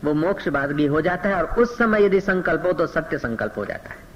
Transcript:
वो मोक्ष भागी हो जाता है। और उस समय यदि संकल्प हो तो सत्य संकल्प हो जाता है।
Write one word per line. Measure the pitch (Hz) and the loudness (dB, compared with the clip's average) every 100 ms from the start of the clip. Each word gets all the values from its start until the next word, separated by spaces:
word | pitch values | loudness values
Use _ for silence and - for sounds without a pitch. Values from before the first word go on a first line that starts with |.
वो | 143 | 0
मोक्ष | 151 165 196 - | 0 0 0 -2
भागी | 143 139 147 147 | -2 -2 0 2
हो | 151 | 2
जाता | 160 180 202 | 0 0 -2
है। | 196 | -2
और | 165 - | -2 2
उस | 233 - | 0 2
समय | 233 214 | 2 4
यदि | 202 190 | 4 4
संकल्प | 190 185 180 160 175 | 2 0 0 0 0
हो | |
तो | 170 165 | 0 0
सत्य | - 156 151 | -2 -4 -4
संकल्प | 127 113 107 - | -4 -4 -4 -4
हो | |
जाता | 101 - - | -8 -8 -12
है। | - - | -18 -18